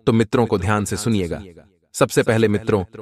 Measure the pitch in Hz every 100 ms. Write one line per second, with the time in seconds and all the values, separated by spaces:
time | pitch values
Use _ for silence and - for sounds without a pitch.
0 | - 113 110 123 113 101 90 104 98 98
1 | 120 107 85 73 92 80 - _ _ -
2 | 123 - 127 113 110 104 - 107 90 -